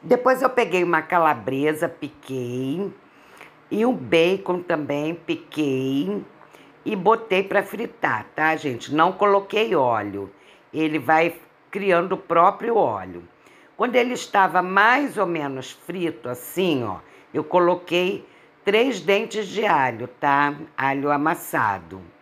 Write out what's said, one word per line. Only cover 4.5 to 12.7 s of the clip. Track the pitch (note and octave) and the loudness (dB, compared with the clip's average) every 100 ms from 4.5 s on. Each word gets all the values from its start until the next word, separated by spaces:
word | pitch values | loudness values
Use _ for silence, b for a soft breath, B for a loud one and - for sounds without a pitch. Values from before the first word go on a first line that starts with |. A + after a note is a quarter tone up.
| F3+ | -4
também, | - D#3+ C#3 C#3+ D#3 E3+ | -2 -4 -2 -4 -4 -6
piquei, | - D#3+ - D3+ D3 C3 C3 C3+ F3+ G3+ - - B B B B | -8 -8 -6 -4 -2 0 -2 -2 -2 -4 -8 -20 B B B B
e | - | -6
botei | G#3 F3+ A3 A3+ F#3 | 0 2 2 2 0
pra | G3 G3 | 2 0
fritar, | G3 G3+ A3+ - D#3 A2 - | 0 -8 -10 -4 -2 -2 -6
tá, | - D#3 | -2 0
gente? | D#3+ D3 A#2 - | 0 -4 -6 -4
Não | D3 E3+ | 2 2
coloquei | F#3+ G3+ G3+ G3 G#3 A3+ | 4 2 2 2 -2 2
óleo. | F3 B2+ A2+ G#2 G2 G2 b b b b | 2 2 0 -4 -8 -10 b b b b
Ele | D3+ D#3+ D3+ | -2 -2 -2
vai | C3 D#3+ E3+ - - _ _ | 2 4 4 -2 -20 _ _
criando | G3+ G3 E3+ F3+ | -4 2 2 2
o | F#3 | -6
próprio | - E3+ F3+ G3 A#3 | 2 4 4 4 -2